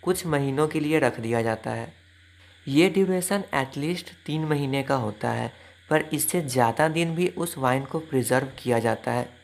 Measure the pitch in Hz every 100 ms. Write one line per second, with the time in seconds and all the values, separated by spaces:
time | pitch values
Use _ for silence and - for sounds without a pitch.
0 | - 180 180 147 139 135 156 160 151 156
1 | 131 123 113 117 113 110 117 117 117 -
2 | _ _ _ _ - - - 139 185 196
3 | 190 185 175 202 - 147 135 - 151 180
4 | - - - 156 156 147 139 139 135 135
5 | 110 101 120 117 117 - - - - 156
6 | - 147 - 180 147 127 117 113 156 160
7 | 170 165 180 - 170 - 131 131 139 165
8 | 160 135 117 127 135 - 123 117 113 110
9 | - 120 - -